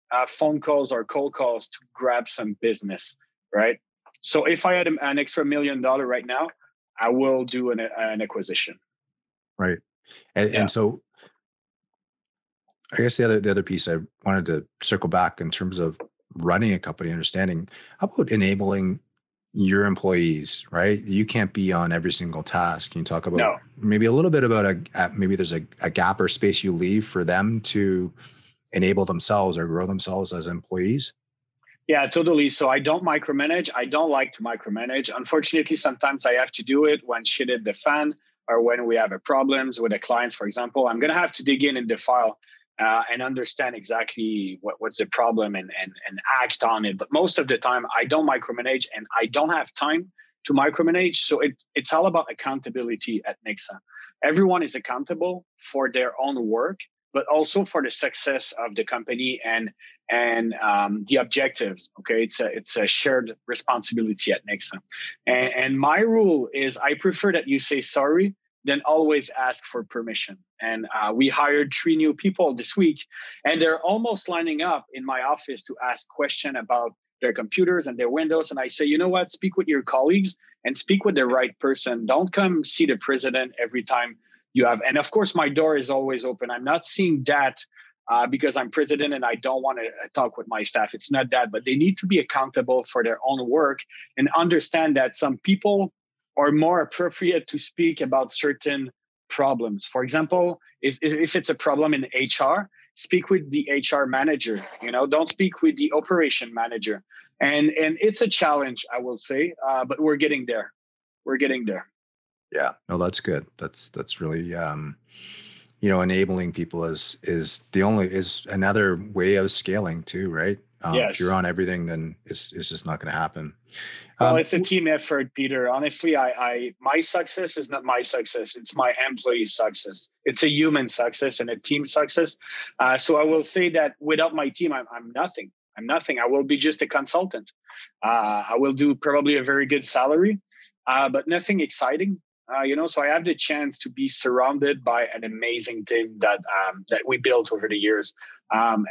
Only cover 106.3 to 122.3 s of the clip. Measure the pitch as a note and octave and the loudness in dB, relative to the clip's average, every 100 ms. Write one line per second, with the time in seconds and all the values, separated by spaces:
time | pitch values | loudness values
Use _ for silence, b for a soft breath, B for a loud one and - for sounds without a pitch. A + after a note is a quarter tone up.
106.3 | - A#2 A#2 A#2 A#2 A2 G#2 - B B | 0 -4 -4 -4 -4 -4 -4 -8 B B
107.3 | _ C#3 D3 D3+ D3+ D#3 D#3+ G#3 G#3 A3+ | _ 0 4 2 2 0 2 0 2 2
108.3 | - D#3+ D3 C3+ A#2+ - B2 B2 A#2 - | 4 4 2 0 -6 -8 -6 -6 -8 -4
109.3 | C3+ E3 - C3+ C3+ B2+ C#3 D#3 D3 D3+ | -2 -2 -2 -2 -2 -2 0 2 2 0
110.3 | D3 A#2+ A2+ - _ _ _ _ _ C3+ | 0 -4 -6 -8 _ _ _ _ _ -4
111.3 | C3+ C#3 C3 A2 F#2 - _ _ _ _ | 0 0 0 -4 -6 -10 _ _ _ _
112.3 | _ _ D2+ C2+ - - F2 F2+ - - | _ _ -4 -4 -4 -6 -2 -2 -2 -2
113.3 | D2+ C2+ - D#2+ - - - - - D#2+ | -4 -6 -12 -12 -10 -12 -10 -10 -8 -6
114.3 | D#2+ F2 F2 D#2+ D2+ D2+ D2 B B B | -6 -6 -6 -6 -8 -10 -14 B B B
115.3 | B B B B _ G#2 F#2 F#2 F#2 F#2+ | B B B B _ 2 2 2 2 2
116.3 | F#2 F2 E2 E2 E2+ E2 D#2 - - - | 0 -2 -4 -6 -4 -4 -2 -2 -2 -4
117.3 | E2+ D#2 - - F#2+ G2 A2 F#2 F#2+ F#2 | -2 -2 -4 -2 2 4 4 2 0 -2
118.3 | - - G2 F#2+ G#2+ G2 F2 G#2 G2 F2+ | -4 -4 0 2 4 2 0 -4 0 2
119.3 | G2 F#2+ - - G2 F#2 E2 D#2+ F#2 F#2+ | 4 4 2 0 -2 -2 -6 -6 -6 -4
120.3 | D#2+ F2 G2+ _ _ E2+ E2 G#2+ - F2+ | -2 -2 -2 _ _ -2 0 0 0 0
121.3 | F#2+ F2+ F2 F2+ F2+ E2+ D#2+ D#2+ D#2+ - | 0 0 0 -2 -2 -4 -6 -8 -12 -10